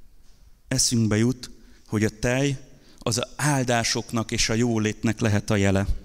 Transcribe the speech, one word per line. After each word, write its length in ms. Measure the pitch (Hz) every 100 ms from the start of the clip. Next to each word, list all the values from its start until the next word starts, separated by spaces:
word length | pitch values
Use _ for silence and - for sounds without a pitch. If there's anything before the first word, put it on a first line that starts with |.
| - - - - - - -
eszünkbe 500 | 131 - 117 110 104
jut, 320 | 117 127 - - - - -
hogy 160 | 107
a 160 | 107 -
tej 380 | 123 127 143 135 - - - -
az 220 | - 120 - -
áldásoknak 960 | 139 139 123 120 113 120 - 117 110
és 180 | 113 -
a 40 |
jólétnek 680 | 113 123 110 107 107 113 104
lehet 300 | 113 101 -
a 60 | 107
jele. 320 | 98 98 98 -